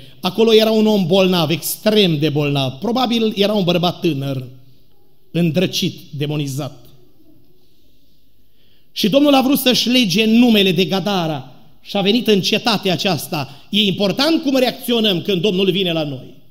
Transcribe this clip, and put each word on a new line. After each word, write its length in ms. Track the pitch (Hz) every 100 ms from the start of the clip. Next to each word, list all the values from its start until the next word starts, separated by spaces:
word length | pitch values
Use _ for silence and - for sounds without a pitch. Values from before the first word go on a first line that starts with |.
| - -
Acolo 340 | 180 190 226
era 180 | 220 220
un 160 | 220 214
om 180 | 214 165
bolnav, 440 | 190 185 180 151
extrem 680 | 165 - - 214 214 190 151
de 120 | 151
bolnav. 420 | 143 143 143 131
Probabil 640 | - 214 240 247 233 220 190
era 180 | 202
un 100 | 214
bărbat 360 | 175 175 175 165
tânăr, 480 | 175 139 139 131 123 - - - - - - - -
îndrăcit, 600 | 165 170 160 185 - 180 - - 139
demonizat. 680 | 147 151 143 135 135 - - - - - - - - - - - - - - - - - - - - - -
Și 180 | - 208
Domnul 240 | 277 294
a 80 | 269
vrut 180 | 254 285
să-și 300 | 254 240 -
lege 360 | 254 220 175 220
numele 460 | 226 247 214 190
de 140 | 170 175
Gadara 680 | 190 202 196 160 143 - - - -
și 160 | - 202
a 40 |
venit 260 | 190 240 220
în 140 | 202
cetatea 520 | - 214 247 208 190
aceasta. 760 | 170 202 156 - 160 127 - -
E 160 | 202 208
important 560 | 175 202 175 294 320
cum 140 | 285 262
reacționăm 680 | 247 - - 233 214 175
când 200 | 202 185
Domnul 300 | 208 185 190
vine 200 | 175 180
la 120 | 165
noi. 320 | 151 131 135 - -